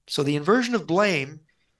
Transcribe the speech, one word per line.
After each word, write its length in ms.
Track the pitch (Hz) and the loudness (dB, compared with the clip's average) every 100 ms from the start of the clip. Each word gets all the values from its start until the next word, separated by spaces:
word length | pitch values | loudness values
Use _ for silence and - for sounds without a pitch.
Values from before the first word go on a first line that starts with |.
| - | -8
So 160 | - | -4
the 140 | 139 147 | -2 0
inversion 380 | 151 240 240 | 2 2 2
of 120 | 233 160 | -2 0
blame 540 | 175 208 160 139 156 - _ _ _ | 2 2 0 -4 -10 -20 _ _ _